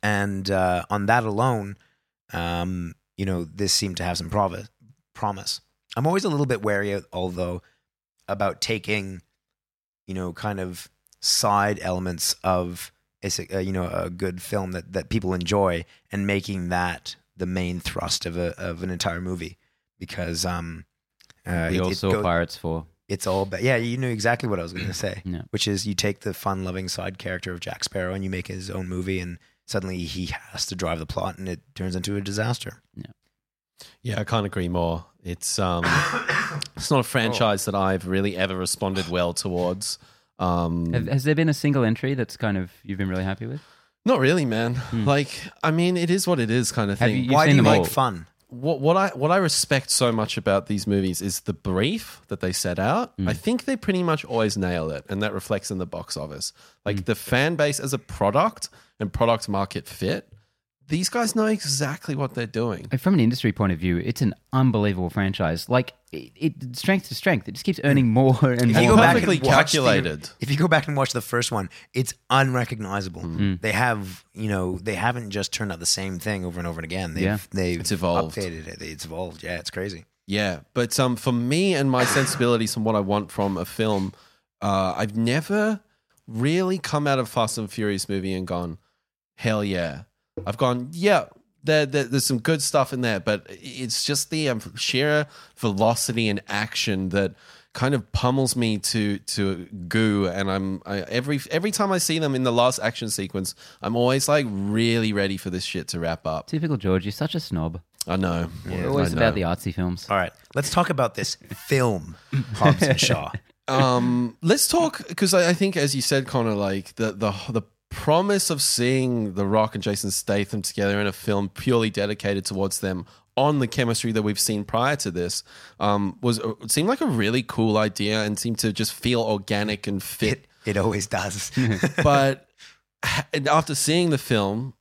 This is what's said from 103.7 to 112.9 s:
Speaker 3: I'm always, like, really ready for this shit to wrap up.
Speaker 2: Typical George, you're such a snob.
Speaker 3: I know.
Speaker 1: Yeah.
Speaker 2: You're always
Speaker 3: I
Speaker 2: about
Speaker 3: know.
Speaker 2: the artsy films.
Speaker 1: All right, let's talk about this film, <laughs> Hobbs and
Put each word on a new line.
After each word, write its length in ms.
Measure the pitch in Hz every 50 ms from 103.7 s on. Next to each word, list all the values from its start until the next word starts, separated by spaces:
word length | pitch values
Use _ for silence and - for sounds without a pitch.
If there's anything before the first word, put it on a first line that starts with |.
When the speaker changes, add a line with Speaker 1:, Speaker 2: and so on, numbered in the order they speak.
| - _
Speaker 3:
I'm 140 | - 107 113
always, 320 | 117 120 123 131 135 131 -
like, 160 | 147 151 143 117
really 640 | 104 98 98 101 104 110 117 117 113 117 113 110
ready 260 | 104 101 98 98 98 92
for 120 | - 95
this 140 | 90 92 95
shit 240 | - - 87 78 -
to 100 | - 85
wrap 260 | 82 82 82 - _ 78
up. 200 | 80 80 - -
Speaker 2:
Typical 300 | - 156 156 165 151 113
George, 260 | - 98 92 92 87
you're 80 | 101
such 220 | 101 - 147 160 -
a 40 | 175
snob. 420 | - - - 85 78 82 82 85 - _ _ _ - -
Speaker 3:
I 80 | 85 95
know. 320 | 95 90 85 85 85 82 85 - - 95
Speaker 1:
Yeah. 80 | 92 90
Speaker 2:
You're 80 | 90 -
always 220 | 139 - 87 85 80
Speaker 3:
I 40 | 78
Speaker 2:
about 180 | 113 113 107
Speaker 3:
know. 60 | 98
Speaker 2:
the 0 |
artsy 320 | 90 82 87 - - 98 85
films. 320 | - 92 90 90 87 - -
Speaker 1:
All 80 | 101 98
right, 140 | 90 82 - - - _ -
let's 160 | 127 143 -
talk 200 | - 180 175 -
about 240 | 170 135 131 117 -
this 200 | - 98 - - - - - - - - -
film, 480 | 143 135 127 120 107 90 76 80 80 - -
<laughs> 300 | - - 139 127 - 110
Hobbs 280 | 104 101 - 139 - 185
and 160 | 151